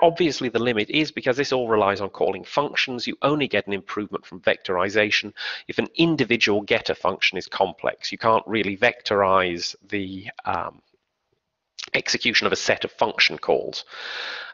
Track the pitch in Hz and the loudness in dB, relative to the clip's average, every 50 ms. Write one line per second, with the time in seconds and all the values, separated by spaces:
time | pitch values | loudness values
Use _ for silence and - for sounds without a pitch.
0 | - 170 165 - 180 156 131 - 135 123 110 113 113 123 120 107 107 - - 151 | 4 4 4 4 2 0 0 0 -2 0 0 0 2 2 2 0 0 0 0 0
1 | 156 139 - - - 135 123 127 143 - 135 131 123 113 113 107 104 98 101 95 | 0 0 -4 -4 -2 0 0 0 0 0 0 0 2 2 4 4 4 4 4 2
2 | 101 95 - - - - 98 95 - - - 151 147 147 - - - - 127 120 | -2 -6 -2 0 0 0 0 -2 -6 -6 -2 -2 0 0 0 -2 -2 -2 -2 -6
3 | - 127 - - - 135 151 151 139 117 - 104 - - 101 95 90 - - 104 | -6 -6 -4 0 0 0 2 2 0 0 0 0 0 0 -4 -6 -6 -6 -6 -6
4 | 104 92 98 - - - - 92 - 107 98 - - - 95 87 90 101 101 107 | -6 -4 -6 -8 -10 -10 -12 -4 0 0 0 0 0 -2 0 0 0 2 2 2
5 | 107 104 101 - - 104 - - - - - - - - - - 117 - - - | 2 4 2 0 -2 -4 -8 -10 -10 -8 -8 -10 -10 -6 -2 -2 -2 -2 2 2
6 | 165 165 160 135 127 104 120 113 - 110 101 104 101 - 120 110 - - 78 - | 4 4 4 2 2 2 2 0 2 2 0 0 2 0 0 0 0 -2 -4 0
7 | - 85 95 - - - - 92 - - - - 98 92 87 - - - - - | 0 -2 0 0 0 -2 -2 -2 -6 -6 -2 -2 -2 -2 -2 -2 -4 -4 -4 -4
8 | - - 101 98 - 117 110 110 - - 104 113 98 95 101 92 113 120 113 - | -6 -10 -6 -2 2 2 2 2 2 0 -2 -2 0 -2 0 2 2 2 2 0
9 | - - 107 101 101 95 95 95 92 90 87 87 90 - - - _ 95 104 104 | -2 -2 2 2 4 4 4 4 4 2 0 -4 -6 -8 -10 -10 _ -8 -6 -6
10 | 98 92 95 92 92 92 - - - 95 95 87 - - - - _ _ _ _ | -6 -6 -8 -10 -12 -14 -14 -10 -6 -4 -4 -4 -4 -6 -10 -16 _ _ _ _
11 | _ _ _ _ _ _ _ _ _ _ _ _ _ _ _ - - - - 139 | _ _ _ _ _ _ _ _ _ _ _ _ _ _ _ -16 -10 -4 -4 -4
12 | - - - 110 - 123 110 - 110 101 95 - - - 101 - - - - - | -2 -2 -2 0 0 0 2 2 2 2 0 0 2 0 0 0 -2 -4 -2 0
13 | - 110 - - - - 78 76 - - 76 65 - 64 - - - - - - | -2 0 2 2 0 0 0 -2 0 0 0 0 0 -4 -8 -10 -12 -12 -14 -14
14 | - - - - - - - - - - | -12 -10 -10 -10 -10 -10 -10 -10 -12 -14